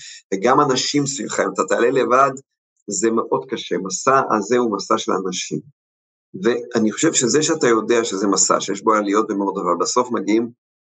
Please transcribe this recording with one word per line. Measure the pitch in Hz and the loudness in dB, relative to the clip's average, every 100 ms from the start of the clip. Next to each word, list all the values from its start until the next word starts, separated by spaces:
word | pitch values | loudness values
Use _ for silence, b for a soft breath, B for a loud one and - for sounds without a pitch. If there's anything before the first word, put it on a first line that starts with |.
| B B - | B B -8
וגם | 95 117 139 | -2 2 4
אנשים | 139 123 - 147 135 | 2 0 0 -2 -2
סביבך, | - 107 - | -4 -6 -2
אם | 98 | -2
אתה | 98 - | -2 -2
תעלה | 104 120 | 2 2
לבד, | 135 113 127 139 131 - _ _ _ - | 2 2 4 2 0 -14 _ _ _ -10
זה | 95 113 | 0 0
מאוד | 113 - - - | 0 0 -2 -4
קשה, | 110 - 90 | -8 -6 -6
מסע | 95 92 135 135 123 | -6 -4 2 2 2
הזה | 107 101 123 | -2 0 0
הוא | 120 95 | 0 -2
מסע | - 110 | -2 -2
של | - | 0
אנשים, | 95 92 92 - 76 - _ _ _ _ _ _ 92 | -2 -2 -6 -6 -8 -10 _ _ _ _ _ _ -2
ואני | 104 120 - 113 107 | 0 0 -2 0 0
חושב | - 165 | 2 0
שזה | - 120 143 | 2 2 2
שאתה | 156 160 131 | 2 2 2
יודע | 110 107 117 | 2 2 0
שזה | 107 95 101 | 0 -2 0
מסע, | 95 - 85 | 2 2 0
שיש | 95 95 | -2 -2
בו | 110 | 2
עליות | 107 101 104 107 | 2 2 0 0
ומורדות, | 101 98 92 | -2 -2 -2
אבל | 90 87 | -2 -2
בסוף | 87 123 120 | 0 0 0
מגיעים | 107 95 110 117 - _ _ _ | -2 2 2 0 -8 _ _ _